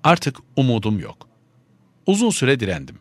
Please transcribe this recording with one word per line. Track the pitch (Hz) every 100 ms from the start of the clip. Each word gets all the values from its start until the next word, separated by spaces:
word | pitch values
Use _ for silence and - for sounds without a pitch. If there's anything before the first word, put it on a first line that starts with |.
Artık | 151 170 - 131 - -
umudum | 131 113 104 107
yok. | - - - _ _ _ _ _ _ _ -
Uzun | 202 233
süre | - 127 135
direndim. | 104 82 67 -